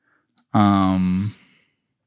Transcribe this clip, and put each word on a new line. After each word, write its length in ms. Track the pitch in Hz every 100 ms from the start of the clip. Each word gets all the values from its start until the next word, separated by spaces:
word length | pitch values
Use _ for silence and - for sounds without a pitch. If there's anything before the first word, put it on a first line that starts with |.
| _ _ _ _ _
Um, 840 | 107 101 98 95 95 92 92 104 - _ _ _ _ _ _